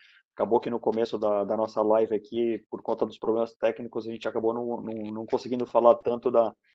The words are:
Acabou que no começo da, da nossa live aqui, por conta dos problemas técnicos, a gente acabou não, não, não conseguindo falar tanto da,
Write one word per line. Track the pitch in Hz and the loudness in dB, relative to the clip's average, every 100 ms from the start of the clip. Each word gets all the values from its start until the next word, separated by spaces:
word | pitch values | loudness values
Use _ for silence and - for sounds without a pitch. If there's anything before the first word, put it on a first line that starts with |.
| - _ _ | -20 _ _
Acabou | - 101 117 | -4 2 2
que | - | 2
no | 117 | -4
começo | - 110 117 110 | 0 0 0 0
da, | 107 101 | 0 0
da | 101 110 | 0 0
nossa | 107 113 | -2 0
live | 107 110 110 | 4 4 2
aqui, | 107 - 113 117 110 - | -2 -4 -2 -2 -2 -8
por | 101 | -10
conta | - 110 | -4 -2
dos | 110 - | -4 -4
problemas | 113 113 113 | -2 0 -2
técnicos, | - 113 113 120 120 110 | -2 -2 -2 -8 -10 -8
a | |
gente | 113 113 | -8 -6
acabou | 117 110 | -2 -2
não, | 117 120 117 | -2 -4 -6
não, | 104 113 107 | -8 -8 -8
não | 107 113 | -8 -4
conseguindo | 127 117 123 120 | -4 -2 -4 0
falar | 117 117 117 | 4 6 6
tanto | 117 120 127 | 2 -2 2
da, | 120 110 - _ | 2 2 -2 _